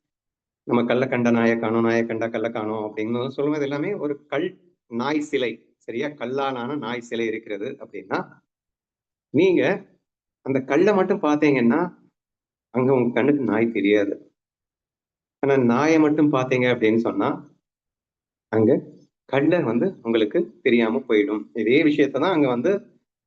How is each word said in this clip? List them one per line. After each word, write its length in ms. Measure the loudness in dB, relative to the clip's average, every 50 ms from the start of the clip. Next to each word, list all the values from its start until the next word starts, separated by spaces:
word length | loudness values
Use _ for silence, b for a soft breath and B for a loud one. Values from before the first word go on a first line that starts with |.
| _ _ _ _ _ _ _ _ _ _ _ _ _
நம்ம 200 | -2 0 0 0
"கல்ல 240 | 0 0 0 0 -2
கண்ட 220 | -2 0 2 2
நாயை 280 | 2 2 2 2 0 0
காணோம், 240 | -2 -2 0 0
நாயை 240 | 2 2 2 0 0
கண்டா 220 | -2 -4 -4 -4 -4
கல்ல 220 | -4 -4 -6 -4
காணோம்" 460 | -6 -6 -6 -6 -6 -6 -6 -8 -6
அப்படின்னு 320 | -6 -6 -4 -4 -4 -4 -6
சொல்லுவது 340 | -4 -4 -4 -2 -2 -2
எல்லாமே 320 | -4 -4 -4 -6 -6 -6 -6
ஒரு 320 | -6 -6 -6 -8 -8 -10
கல் 340 | _ -6 -4 -4 -6 -8 -12 _ _ _ _ _
நாய் 340 | _ -8 -6 -4 -2 -2 -2
சிலை. 540 | -4 -4 -4 -4 -4 -4 -6 -10 _ _ _
சரியா? 320 | _ _ -10 -8 -6 -6 -6
கல்லாலான 720 | -8 -8 -8 -6 -6 -4 -4 -4 -6 -6 -6 -6 -8 -8
நாய் 220 | -6 -6 -8 -8
சிலை 260 | -8 -8 -6 -6 -4
இருக்கிறது 500 | -4 -6 -8 -10 -10 -10 -8 -8 -10 -10 -12
அப்படின்னா, 600 | -18 -16 -16 -18 -10 -6 -6 -6 -6 -10 -16 _ _ _ _ _ _ _ _ _ _ _ _ _ _ _ _ _ _ _
நீங்க 600 | 0 2 4 4 4 2 2 0 -2 -4 -6 _ _ _ _ _ _ _ _ _ _ _
அந்த 180 | _ -4 -4 -4
கல்லை 340 | -2 0 2 2 4 4 4
மட்டும் 280 | 2 2 0 0 0
பார்த்தீங்கன்னா, 760 | 0 0 0 2 2 2 2 4 2 2 2 2 -2 -4 -6 _ _ _ _ _ _ _ _ _ _ _ _ _ _ _
அங்க 220 | -2 0 2 4
உங்க 200 | 4 4 2 2
கண்ணுக்கு 320 | 2 2 2 2 2 2 0
நாய் 260 | 0 2 2 0 0
தெரியாது. 640 | 0 0 2 4 4 4 2 0 -4 -8 -12 _ _ _ _ _ _ _ _ _ _ _ _ _ _ _ _ _ _ _ _ _ _ _
ஆனா 180 | 0 2 2
நாயை 420 | 4 4 2 2 2 2 4 4 4
மட்டும் 340 | 4 4 4 2 2 2
பார்த்தீங்க 340 | 2 0 0 0 0 0 2 0
அப்படின்னு 260 | 0 2 2 2 2
சொன்னா, 520 | 2 0 -2 -2 0 -2 -2 -2 -4 -10 -18 _ _ _ _ _ _ _ _ _ _ _ _ _ _ _ _ _ _ _ _
அங்க 340 | 0 2 4 4 2 2 -2 -8 -18 -20 -20 _ _ _ _
கல்லை 380 | -4 -2 0 2 2 2 2
வந்து 360 | 0 0 -2 -2 -2 -2 -4 -6
உங்களுக்கு 560 | -6 -2 0 0 0 0 0 -4 -4 -4 -10 -4
தெரியாம 360 | _ 2 2 4 2 2 0 -4
போயிடும். 520 | -2 2 2 2 2 2 -2 -6 -6 -8 _
இதே 280 | -4 0 2 2 4
விஷயத்தை 380 | 4 2 2 2 0 0 0 -2
தான் 120 | -2 0
அங்க 160 | 2 2 2 2
வந்து, 520 | 0 0 0 0 -2 -2 -4 -10 _ _ _ _ _ _ _